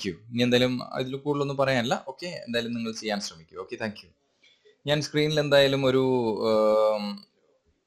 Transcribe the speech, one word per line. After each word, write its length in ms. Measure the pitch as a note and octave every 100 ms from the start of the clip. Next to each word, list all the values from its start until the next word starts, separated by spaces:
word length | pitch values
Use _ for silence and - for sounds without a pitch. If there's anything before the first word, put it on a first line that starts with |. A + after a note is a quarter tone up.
| G2
you. 80 | D#2+ A#2
ഇനി 120 | A#2+
എന്തായാലും 500 | B2 B2 B2+ B2 -
അതിൽ 220 | - C3 C#3
കൂടുതലൊന്നും 420 | D3 C#3+ C#3+ C#3
പറയാനില്ല. 480 | C3+ C3 A#2 F#3+ -
ഓക്കെ, 180 | - F3+
എന്തായാലും 480 | - - A#2 A#2
നിങ്ങൾ 180 | A#2 A2+
ചെയ്യാൻ 300 | A2 G#2+ G2+
ശ്രമിക്കൂ. 400 | G2+ D#2+ E2 E2+
ഓക്കെ, 140 | F#2+ A2+
thank 180 | A2
you. 240 | G#2 F2 _ _ _ _ _ _ _ C#3+
ഞാൻ 140 | D3+
സ്ക്രീനിൽ 380 | D3 D3 D3+ D3+
എന്തായാലും 460 | D3 C#3 C#3 C#3 C3+
ഒരു, 520 | C3 C3 B2+ A2+ G2+ A2 A2 G#2+ G#2+ G#2+ G#2+
ആം, 300 | G#2 G2+ - _ _ _ _ _